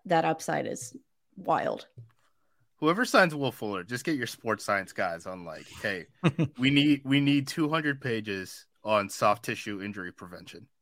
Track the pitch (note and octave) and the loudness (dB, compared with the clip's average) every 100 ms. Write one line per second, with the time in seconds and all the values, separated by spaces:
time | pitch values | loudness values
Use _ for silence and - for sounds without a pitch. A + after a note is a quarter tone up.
0 | - E3 E3 D#3+ - D3+ A#2+ - - - | 2 4 4 0 -2 -2 -2 -6 -10 -16
1 | _ _ _ - E3+ D3+ - G#1 - - | _ _ _ -8 0 2 0 -4 -8 -20
2 | - _ _ _ _ _ _ - D3+ F#3 | -20 _ _ _ _ _ _ -2 0 2
3 | B3+ A#3+ F3+ D3+ C3+ - G#2+ G2 F2+ B2 | 4 6 6 4 -2 -2 -4 -4 -4 -6
4 | E3+ D3 A#2+ - A2+ G#2+ - G2+ F#2 - | -2 -2 -4 -6 -2 -2 0 -2 -2 -4
5 | F#2+ E2+ F#2+ F#2 E2+ D#2 D2 - A2 F#2+ | -4 -4 -8 -10 -10 -14 -16 -6 -4 -4
6 | - _ E3 - D3 - C3 C#3+ D3 C#3+ | -8 _ 0 0 -2 0 2 4 4 4
7 | C3+ C#3 C#3+ C#3+ C3+ - D3+ D#3+ D3+ C#3 | 2 2 4 4 2 -2 0 0 -2 -4
8 | C3 A2+ G#2+ G2 F#2 - - _ G#2+ G#2+ | -4 -4 -4 -6 -8 -14 -20 _ 2 2
9 | G2 - A2 G#2 - A2 - G2+ G2+ G2+ | 2 2 2 2 -2 -6 -6 -6 -6 -8
10 | F2+ - F2+ F2 E2+ E2+ A2+ _ | -10 -12 -16 -16 -16 -18 -20 _